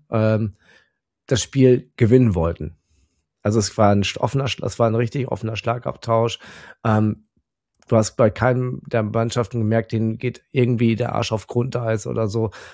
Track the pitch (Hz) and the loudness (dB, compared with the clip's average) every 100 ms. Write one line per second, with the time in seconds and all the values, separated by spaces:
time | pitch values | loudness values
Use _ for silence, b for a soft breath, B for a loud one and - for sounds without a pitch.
0 | _ 113 110 110 107 b b b b b | _ 0 2 2 -2 b b b b b
1 | _ _ - 123 - 135 127 123 - - | _ _ -4 -2 0 4 6 4 0 0
2 | 113 127 120 90 82 - 78 - _ _ | 4 6 4 2 -2 -4 -10 -12 _ _
3 | _ _ _ _ 104 110 101 - 101 101 | _ _ _ _ 0 0 0 2 4 4
4 | 95 - 117 135 135 - 98 - 117 113 | 0 -2 -2 -2 -4 -6 -8 0 0 0
5 | 117 143 123 - 110 110 120 123 - - | -2 -4 -6 -6 -6 -6 -4 -4 -6 -8
6 | - 113 117 - B B B B 117 107 | -2 0 0 -4 B B B B 0 2
7 | 107 104 _ _ _ _ _ _ - 113 | 0 -4 _ _ _ _ _ _ 0 0
8 | 107 - 113 - 123 127 127 127 - 117 | 2 2 2 2 0 0 -4 -8 -4 -4
9 | 107 113 113 123 110 120 107 113 110 110 | -2 -2 -2 -2 -4 -2 0 0 -2 -4
10 | 110 113 123 - _ 139 120 117 117 110 | -4 -4 -8 -10 _ 0 0 2 0 0
11 | 120 107 113 110 - 120 127 123 113 110 | -2 -4 -2 -4 -4 -4 -4 -4 -4 -4
12 | - 113 110 113 110 B B | -4 -4 -2 -2 -4 B B